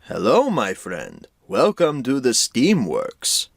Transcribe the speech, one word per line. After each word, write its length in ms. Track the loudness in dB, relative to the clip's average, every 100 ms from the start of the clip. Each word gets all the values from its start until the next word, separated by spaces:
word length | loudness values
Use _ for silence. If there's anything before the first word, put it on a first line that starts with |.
Hello, 480 | -10 -4 2 2 2
my 240 | 0 -4
friend. 540 | -6 -10 -10 -10 -16 -20 _ _
Welcome 560 | 0 0 2 0 0
to 160 | -2 0
the 120 | 2
Steamworks. 1160 | 0 0 2 2 4 2 -2 -6 -8 -4 -4 -4